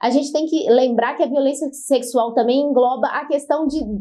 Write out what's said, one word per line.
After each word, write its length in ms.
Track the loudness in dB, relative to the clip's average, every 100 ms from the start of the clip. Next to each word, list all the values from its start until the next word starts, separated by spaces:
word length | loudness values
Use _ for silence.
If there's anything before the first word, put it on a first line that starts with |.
a 80 | 0
gente 220 | 0 0
tem 140 | -2 0
que 240 | 0 4
lembrar 460 | 4 4 2 -2 -2
que 80 |
a 40 | 0
violência 420 | 0 0 -2 -6
sexual 600 | -8 -2 0 0 -2 0
também 280 | 0 2 2
engloba 460 | 2 2 2 0 -2
a 200 | -4 -2
questão 400 | -4 -2 -2 0
de, 160 | -4 -6 -8